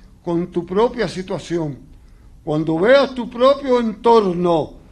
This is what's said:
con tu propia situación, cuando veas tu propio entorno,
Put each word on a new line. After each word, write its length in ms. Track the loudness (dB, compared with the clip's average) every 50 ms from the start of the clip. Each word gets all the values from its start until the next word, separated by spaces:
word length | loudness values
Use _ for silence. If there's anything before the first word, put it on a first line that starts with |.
| -20 -20 -20 -14 -8
con 280 | -4 -4 -4 -4 -4
tu 160 | -6 -6 -6
propia 420 | -2 0 2 2 2 0 -2 -4 -4
situación, 680 | -4 -6 -8 -8 -8 -8 -6 -4 -4 -4 -4 -4 -6 -10 -14 -20 -20 -20 -20 -20 -20 -20 -20 -20 -20 -12 -6
cuando 340 | -4 -2 -2 0 0 0 2
veas 360 | 4 4 4 4 4 2 -2
tu 160 | -8 -10 -8
propio 500 | -4 0 2 2 2 2 0 0 0 0
entorno, 960 | 0 -2 -4 0 2 4 4 4 4 2 0 0 0 0 2 0 -2 -4 -8 -16 -20 -20